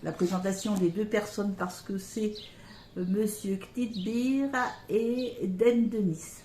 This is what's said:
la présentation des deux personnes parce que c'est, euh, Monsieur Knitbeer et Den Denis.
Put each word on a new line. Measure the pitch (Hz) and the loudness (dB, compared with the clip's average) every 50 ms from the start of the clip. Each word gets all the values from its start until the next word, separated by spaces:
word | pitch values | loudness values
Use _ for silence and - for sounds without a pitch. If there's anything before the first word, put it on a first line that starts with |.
| - | -6
la | 160 | -6
présentation | 156 - 185 175 190 185 185 196 190 190 - 214 208 | -2 0 0 2 2 0 0 0 -2 -2 -2 0 2
des | 185 185 170 | 4 2 2
deux | 170 202 214 | 2 2 -2
personnes | 214 - 208 208 - - - 202 208 190 | 2 2 0 0 0 -4 -2 -2 -2 -2
parce | - 180 185 - - | -2 -4 -6 -6 -10
que | - - 196 | -8 -6 -6
c'est, | 190 185 - - 226 214 214 214 - - - - - - - - - - - - | -6 -6 -6 -4 -2 -2 -2 -2 -4 -14 -16 -18 -20 -20 -20 -20 -20 -20 -12 -6
euh, | 185 180 | -6 -2
Monsieur | 180 190 208 220 208 208 - - 196 190 190 - - - | 0 2 2 2 0 0 -4 -4 -2 -2 -4 -4 -8 -4
Knitbeer | 247 247 220 233 202 180 208 226 240 247 262 269 269 277 277 277 254 247 - - - - - | -4 -4 -2 -2 -4 -4 0 0 2 2 2 2 2 2 2 2 0 0 0 -4 -10 -6 0
et | 214 220 233 233 247 254 254 233 - - - | 0 2 2 2 0 0 -2 -4 -4 -4 -2
Den | 190 185 - 226 240 240 233 233 202 | -2 0 4 6 6 6 6 4 4
Denis. | - 220 208 180 160 - - - - - | 2 2 2 2 2 0 -6 -14 -16 -16